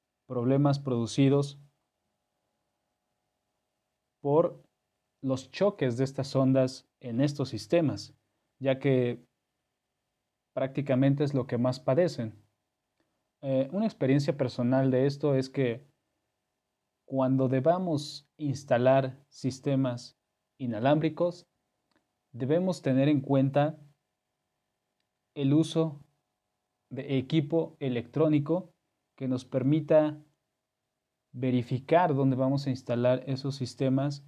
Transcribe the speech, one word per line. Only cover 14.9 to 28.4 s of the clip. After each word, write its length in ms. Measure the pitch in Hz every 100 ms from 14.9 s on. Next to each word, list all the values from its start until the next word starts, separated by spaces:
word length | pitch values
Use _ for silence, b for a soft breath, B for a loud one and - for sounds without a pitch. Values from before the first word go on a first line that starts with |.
de 140 | 127
esto 300 | 139 139 151
es 160 | 135 131
que 360 | 139 127 113 - _ _ _ _ _ _ _ _ _ _ _ -
cuando 420 | 135 131 131 131
debamos 800 | 131 143 175 185 147 - - _ -
instalar 840 | 147 117 - 120 127 135 131 - _
sistemas 880 | - 131 131 147 135 135 120 - _ _ _ _ -
inalámbricos, 920 | 127 107 127 151 156 156 175 175 _ _ _ _ _ _ _ _ _
debemos 480 | 117 131 165 185 170
tener 300 | 139 131 139
en 100 | 147
cuenta 580 | 139 139 135 143 147 - - _ _ _ _ _ _ _ _ _ _ _ _ _ _
el 200 | - 139
uso 480 | 147 160 165 160 143 - _ _ _ _ _ _ _ -
de 260 | 127 135 135
equipo 600 | 131 160 143 165 156 -
electrónico 960 | 139 120 113 139 160 151